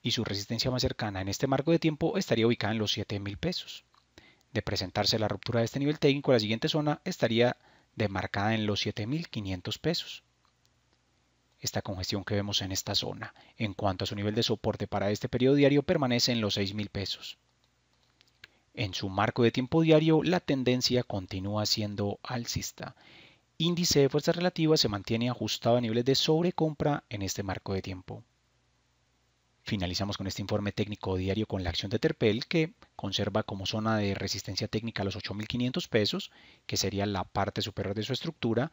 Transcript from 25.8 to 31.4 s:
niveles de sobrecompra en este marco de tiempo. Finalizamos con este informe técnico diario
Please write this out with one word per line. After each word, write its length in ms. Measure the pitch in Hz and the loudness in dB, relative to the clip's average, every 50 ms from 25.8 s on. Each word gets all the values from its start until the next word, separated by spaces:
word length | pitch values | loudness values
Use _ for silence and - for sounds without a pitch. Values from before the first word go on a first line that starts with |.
niveles 220 | 120 110 113 120 120 | 4 2 0 2 2
de 120 | 131 135 | 4 2
sobrecompra 880 | - - - 156 160 175 180 - - 160 156 151 - - 151 143 - - | 4 4 4 4 4 2 2 0 0 0 0 0 0 0 0 0 0 -4
en 140 | _ - 101 | _ -8 -6
este 200 | 98 92 - - | -4 -4 -4 -4
marco 320 | 98 95 90 92 - - 98 | -4 -4 -6 -6 -4 -4 -4
de 80 | 95 | -4
tiempo. 400 | - 98 90 92 - - 110 107 - _ _ _ _ _ _ _ _ _ _ _ _ _ _ _ _ _ _ _ _ _ _ _ _ _ _ _ _ | -4 -6 -8 -10 -10 -12 -14 -14 -16 _ _ _ _ _ _ _ _ _ _ _ _ _ _ _ _ _ _ _ _ _ _ _ _ _ _ _ _
Finalizamos 480 | - 117 101 90 90 90 - 98 101 101 | -6 -4 -2 -2 -2 -2 -4 -4 -4 -4
con 120 | - 98 | -4 -6
este 160 | 95 - - 101 | -6 -6 -6 -4
informe 280 | 98 104 101 101 101 | -2 -2 -2 -2 -2
técnico 460 | - - 104 104 104 - - 95 95 | -2 -2 -4 -4 -4 -6 -4 -2 -2
diario 300 | 92 92 95 95 104 | 0 0 0 0 0